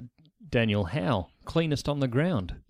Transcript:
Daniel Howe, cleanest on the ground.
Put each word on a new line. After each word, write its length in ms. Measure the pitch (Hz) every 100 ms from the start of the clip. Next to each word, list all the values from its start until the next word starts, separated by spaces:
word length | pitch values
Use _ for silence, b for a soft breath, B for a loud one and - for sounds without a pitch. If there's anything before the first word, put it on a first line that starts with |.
| 123 _ - _ 175
Daniel 380 | 123 113 104 92
Howe, 420 | 135 175 104 90 _
cleanest 440 | - 165 165 143 -
on 120 | 143
the 80 | 131
ground. 480 | 123 170 139 87 -